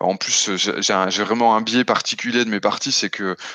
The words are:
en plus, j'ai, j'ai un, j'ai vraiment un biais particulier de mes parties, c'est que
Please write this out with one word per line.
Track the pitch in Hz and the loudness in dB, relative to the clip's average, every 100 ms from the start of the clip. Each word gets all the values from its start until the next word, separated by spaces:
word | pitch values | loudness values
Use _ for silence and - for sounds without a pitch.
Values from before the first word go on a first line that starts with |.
en | 87 95 | -2 -2
plus, | - - - 92 | 0 0 0 0
j'ai, | 98 - | 0 0
j'ai | 104 | 2
un, | 98 95 | 2 2
j'ai | 92 | 0
vraiment | 101 117 117 | 0 2 4
un | 110 | 4
biais | 110 120 | 2 0
particulier | 123 107 - - 120 120 | 2 0 0 -6 -2 0
de | 113 | 0
mes | 104 | 0
parties, | 101 - 143 | 0 -2 -2
c'est | 131 101 | -2 -2
que | - 98 87 - | -4 -4 -6 -10